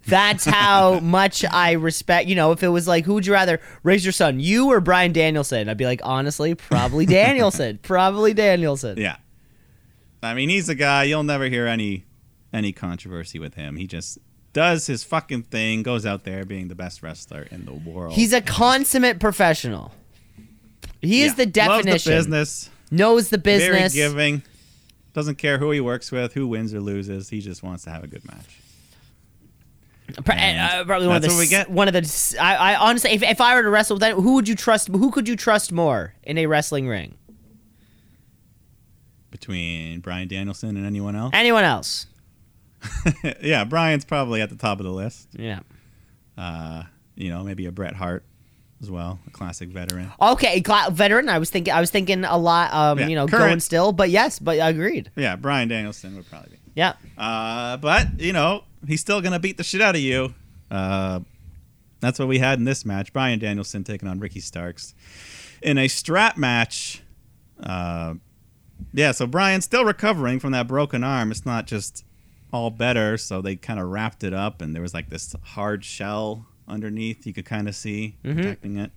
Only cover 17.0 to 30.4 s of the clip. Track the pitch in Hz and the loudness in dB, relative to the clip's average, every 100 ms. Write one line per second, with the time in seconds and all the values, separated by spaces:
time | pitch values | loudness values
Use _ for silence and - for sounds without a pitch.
17 | 80 - - 73 73 - - 71 82 85 | -14 -16 -16 -16 -14 -16 -14 -14 -12 -10
18 | 85 127 226 247 - - 240 262 269 262 | -4 0 2 2 0 2 4 4 2 2
19 | 247 175 214 - 180 151 127 98 - - | 2 2 0 4 4 4 -2 -6 -10 -20
20 | _ _ _ - - - _ _ - - | _ _ _ -20 -20 -20 _ _ -20 -6
21 | 160 240 294 254 240 208 214 220 190 175 | 2 4 4 2 2 4 4 4 4 2
22 | 160 160 151 151 151 - - - _ 165 | 4 2 2 0 -2 -8 -14 -20 _ 2
23 | 214 233 220 208 202 202 180 190 185 139 | 6 6 4 0 4 4 6 4 4 2
24 | 147 143 147 147 - - _ _ _ _ | 0 2 0 0 -6 -20 _ _ _ _
25 | _ 156 151 139 151 139 147 147 120 120 | _ -6 -6 -2 -2 0 0 0 -2 -4
26 | - 127 123 139 131 110 113 107 101 101 | -6 -6 -4 -4 -4 -4 -6 -6 -6 -6
27 | 98 98 95 107 101 90 92 90 - 82 | -6 -10 -8 -10 -10 -12 -12 -14 -12 -14
28 | 82 - - - - - _ - _ _ | -14 -18 -18 -20 -20 -20 _ -20 _ _
29 | - _ _ _ _ _ _ _ _ _ | -20 _ _ _ _ _ _ _ _ _
30 | - - - - | -18 -6 -2 2